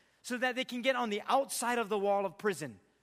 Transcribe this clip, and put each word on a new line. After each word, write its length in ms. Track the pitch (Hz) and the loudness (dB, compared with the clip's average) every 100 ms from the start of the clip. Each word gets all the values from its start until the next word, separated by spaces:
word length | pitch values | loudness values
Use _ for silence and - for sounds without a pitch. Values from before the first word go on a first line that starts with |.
| _ _ | _ _
so 160 | - 247 | -8 -2
that 180 | 254 247 | -2 -2
they 80 | |
can 180 | 254 247 | -4 -2
get 140 | 254 254 | 0 2
on 160 | 233 | 0
the 100 | 202 - | -2 2
outside 480 | 247 277 - 240 240 | 2 2 -2 0 0
of 100 | 202 | 0
the 120 | 208 | 0
wall 260 | 196 202 196 | 2 2 0
of 100 | - | -2
prison. 440 | 208 160 147 98 _ _ | -2 -2 -4 -10 _ _